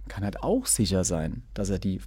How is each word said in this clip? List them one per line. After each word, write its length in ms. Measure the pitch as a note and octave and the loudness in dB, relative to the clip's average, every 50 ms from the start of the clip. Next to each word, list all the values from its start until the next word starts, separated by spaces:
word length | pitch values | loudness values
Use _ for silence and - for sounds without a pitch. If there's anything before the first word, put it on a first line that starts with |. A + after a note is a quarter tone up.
| - | -12
kann 160 | - - G2+ G2+ | -10 -6 -4 -4
halt 200 | G2+ - - - | -4 -4 -2 0
auch 220 | E3 G#3+ C4 B3+ | 2 2 2 2
sicher 380 | - - - G#2+ E2+ F#2+ F#2 F2 | 2 2 4 4 4 4 2 2
sein, 400 | - E2+ D#2+ D#2+ D#2+ - A#2 - - - | 2 2 0 0 -2 -4 -6 -10 -8 -4
dass 160 | G#2+ G2 F#2+ | -4 -2 0
er 100 | G2 F2+ | 0 0
die 200 | - G2 F#2 F2+ - | 0 -2 -2 -2 -6